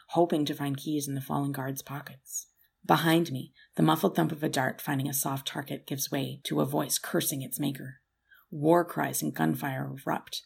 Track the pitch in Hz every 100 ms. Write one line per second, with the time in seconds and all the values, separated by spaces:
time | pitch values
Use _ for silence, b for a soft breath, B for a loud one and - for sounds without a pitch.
0 | - 170 170 160 147 143 143 135 160 151
1 | 139 135 135 143 143 139 131 135 - 143
2 | 139 131 - - - _ _ _ - 156
3 | 165 165 165 131 - b b - 160 156
4 | 196 - 156 156 151 143 131 - - 139
5 | 143 139 147 135 - 156 139 139 - 139
6 | - 143 131 135 - 151 143 147 147 -
7 | - 170 - 139 135 - 143 139 135 -
8 | _ _ b b b 156 151 175 170 156
9 | 139 131 151 143 160 139 143 135 135 135
10 | - - - -